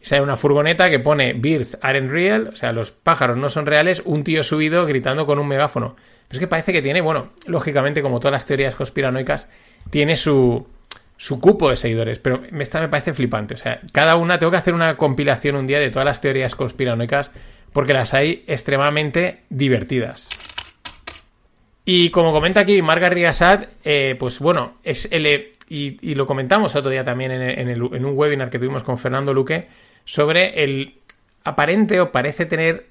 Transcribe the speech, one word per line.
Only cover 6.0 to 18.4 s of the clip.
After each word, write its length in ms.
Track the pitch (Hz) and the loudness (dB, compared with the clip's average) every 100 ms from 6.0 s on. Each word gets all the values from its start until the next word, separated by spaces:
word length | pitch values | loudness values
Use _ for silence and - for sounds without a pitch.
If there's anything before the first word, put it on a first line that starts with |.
| _ _ _ | _ _ _
Pero 100 | 127 | -8
es 20 | |
que 80 | 170 | -2
parece 240 | 165 160 | -2 0
que 100 | 180 | 0
tiene, 200 | 135 165 | 0 0
bueno, 320 | 160 156 - _ - | 0 -2 -6 _ -6
lógicamente, 560 | 165 156 143 135 151 | -4 0 0 0 0
como 180 | 139 147 | -2 0
todas 120 | 143 | 0
las 140 | 139 - | -2 -2
teorías 300 | 139 135 - | 0 0 -2
conspiranoicas, 760 | 131 - 135 127 131 143 - _ _ _ - | -6 -2 -2 -2 -4 -6 -6 _ _ _ -4
tiene 260 | 147 147 160 | 0 2 2
su, 500 | - 139 127 120 - - _ - _ _ | 2 4 4 2 -6 -20 _ -10 _ _
su 240 | - 127 | -8 0
cupo 280 | 160 214 139 | 0 2 0
de 60 | 123 | 0
seguidores, 440 | 120 113 113 113 | -2 -2 -2 -2
pero 220 | 135 127 - 160 | -2 -2 -4 -10
esta 220 | 139 160 | -6 -4
me 80 | 160 | -2
parece 260 | 147 147 | -2 -4
flipante. 420 | 151 123 113 104 120 | -2 -2 -2 -6 -8
O 20 | |
sea, 240 | 120 120 - | -8 -8 -4
cada 240 | - 156 165 | 2 4 4
una, 240 | 170 175 | 2 2
tengo 120 | 165 | 2
que 60 | 175 | 2
hacer 160 | 180 | 0
una 220 | 170 165 156 | 0 0 2
compilación 600 | 151 131 139 123 143 139 | 0 2 0 0 0 -2
un 100 | 131 | 0
día 120 | 143 | 0
de 120 | 135 | 0
todas 140 | 120 139 | 0 -2
las 160 | - | 0
teorías 340 | 143 135 127 - | -2 0 -2 -4
conspiranoicas, 760 | 127 - 127 117 117 143 143 - - - - | -6 -2 -2 -2 0 -2 -4 -12 -20 -20 -6
porque 200 | 143 131 | -2 2
las 200 | 135 113 | 2 2
hay 300 | 135 151 175 | 2 2 -2